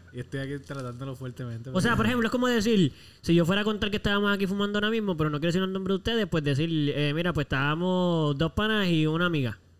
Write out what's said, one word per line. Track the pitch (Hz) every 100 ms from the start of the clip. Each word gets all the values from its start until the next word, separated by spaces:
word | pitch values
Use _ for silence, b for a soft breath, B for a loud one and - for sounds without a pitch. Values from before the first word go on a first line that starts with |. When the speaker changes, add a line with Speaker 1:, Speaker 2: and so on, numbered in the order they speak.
| -
Speaker 1:
y | 127
estoy | 120 135
aquí | 135 143
tratándolo | 135 139 127 120 135 131
fuertemente, | 127 123 123 113 123
Speaker 2:
O | 180
sea, | 208
Speaker 1:
pero | -
Speaker 2:
por | 220
ejemplo, | 247 226
es |
como | 254 247
decir: | 240 208 214 151 B B B
si | -
yo | 170 165
fuera | 196
a |
contar | 214 214 208
que | 202
estábamos | 208 202 202
aquí | 202 196
fumando | 202 202 208
ahora | 208
mismo, | 226 208 160
pero | 156
no | 147
quiero | 165
decir | 175
el | 190
nombre | 190 190
de | 190
ustedes, | 214 226 190
pues | 165
decir: | 143 135 165 160 143
eh, | 139 147
mira, | 151 175
pues | 151 139
estábamos | 135 143 156 180 185 180 170 151 143
dos | 160
panas | - 214 214 185
y | 165 156
una | 160
amiga. | 180 160 123 107 -